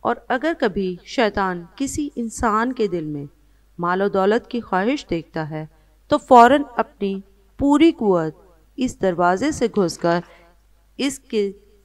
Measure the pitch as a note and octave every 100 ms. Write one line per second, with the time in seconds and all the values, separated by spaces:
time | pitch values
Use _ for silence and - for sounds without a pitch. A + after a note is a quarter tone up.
0 | A3 A#3 - B3 D4+ E4 A#3 F3 F#3+ F3+
1 | - - A3 G#3 F#3+ F3 E3+ - C4+ -
2 | D4 - A#3 - A#3+ G#3 A#3+ B3 G#3+ F3
3 | D#3 D3 C#3+ _ _ _ _ - F3 F3+
4 | G3+ G3 F#3+ G#3+ G#3 A#3+ G#3+ F#3 G3+ C#4+
5 | - E3+ D#3 E3 D3+ D#3 D#3 _ _ _
6 | _ D4 - B3+ A#3+ C#4+ C#4+ A#3 A3 _
7 | G3+ G3 - _ _ _ C#4 D4 E4 D#4+
8 | G#3+ F3+ D#3+ - - _ _ - B3+ -
9 | F#3+ E3+ F3 F#3 C4+ - A#3 - F3 -
10 | E3+ E3+ E3+ - - _ _ _ _ -
11 | C4 C4+ _ A3 G3+ G3 _ _